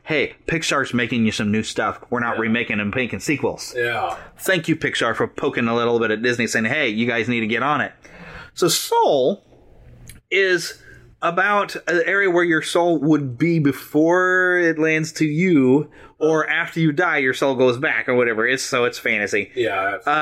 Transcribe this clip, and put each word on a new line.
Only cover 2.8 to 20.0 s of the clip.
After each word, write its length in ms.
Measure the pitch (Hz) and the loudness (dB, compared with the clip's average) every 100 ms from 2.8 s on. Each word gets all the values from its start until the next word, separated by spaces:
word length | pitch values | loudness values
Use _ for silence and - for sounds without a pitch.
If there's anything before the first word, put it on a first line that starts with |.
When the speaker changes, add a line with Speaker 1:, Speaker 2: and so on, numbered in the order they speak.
Speaker 1:
and 140 | 104 | -2
making 260 | 127 120 98 | -2 -4 -4
sequels." 540 | - 139 107 80 - 127 | -4 -2 -2 -4 -8 -6
Speaker 2:
Yeah. 400 | 120 - - - - - | -4 -4 -6 -8 -14 -8
Speaker 1:
Thank 300 | - 190 165 | -2 0 0
you, 60 | |
Pixar, 400 | 156 139 - 123 | -2 -2 -2 -2
for 140 | 110 117 | -2 -4
poking 400 | - 147 135 117 | -4 -4 -2 0
a 60 | 120 | 0
little 220 | 120 117 | 2 2
bit 100 | 113 | 0
at 120 | 110 | 0
Disney, 240 | 123 120 113 | 0 0 -2
saying, 180 | 117 | -2
"Hey, 240 | 110 151 131 | -2 -2 -2
you 180 | 107 120 | -2 -2
guys 220 | 117 117 | 0 -2
need 120 | 120 | -2
to 60 | 110 | -2
get 160 | 117 | -2
on 200 | 135 147 | 0 -2
it." 100 | 101 - - - - - - | -4 -10 -20 -20 -20 -18 -18
So 140 | - 170 | -2 0
Soul 760 | - - 466 403 143 131 202 _ - - - - - - - - | 0 0 2 2 2 2 -2 _ -20 -20 -20 -20 -20 -20 -20 -4
is 500 | 185 190 175 - - - - - _ | 0 2 2 -2 -12 -20 -20 -20 _
about 540 | 165 180 202 208 196 170 - | -4 0 0 0 -2 -6 -2
an 140 | 170 | 0
area 240 | 165 196 190 | 2 2 2
where 140 | 175 | 2
your 160 | 175 160 | 2 0
soul 380 | - 180 175 160 | 0 2 2 2
would 400 | 143 151 135 120 | 2 2 0 -2
be 200 | 165 165 | 0 2
before 1000 | 139 131 - 151 165 180 185 185 180 180 | 2 0 -2 2 4 4 2 2 2 2
it 200 | 170 156 | 2 2
lands 320 | 160 156 156 | 0 0 -2
to 140 | - | -2
you, 640 | 156 151 185 156 127 139 151 - - - | 0 2 4 4 6 4 2 -10 -20 -2
or 280 | 156 156 147 | 0 2 0
after 280 | 160 165 170 | -2 -2 0
you 120 | 160 | 0
die, 240 | 143 180 151 | 2 2 2
your 160 | 131 | 0
soul 220 | 123 143 | 2 0
goes 240 | 123 127 120 | 4 2 2
back, 320 | 151 113 110 | 0 -2 0
or 40 | |
whatever. 320 | 123 120 110 117 | 2 2 2 0
It's, 160 | 131 | 0
so 220 | - 127 | -2 0
it's 140 | 120 - | 0 -2
fantasy. 520 | 123 107 101 104 98 | -2 -2 0 -2 -4
Speaker 2:
Yeah, 400 | 131 110 98 95 | -2 -2 -2 -4
absolutely. 180 | 101 | -4